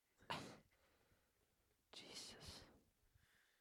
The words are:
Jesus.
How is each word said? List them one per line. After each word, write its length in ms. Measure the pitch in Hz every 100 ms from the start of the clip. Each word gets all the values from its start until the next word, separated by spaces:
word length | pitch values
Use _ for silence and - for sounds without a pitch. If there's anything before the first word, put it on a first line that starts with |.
| - - - - - - - - - - - - - - - - - - - -
Jesus. 680 | - - - - - - - - - - - - - - - -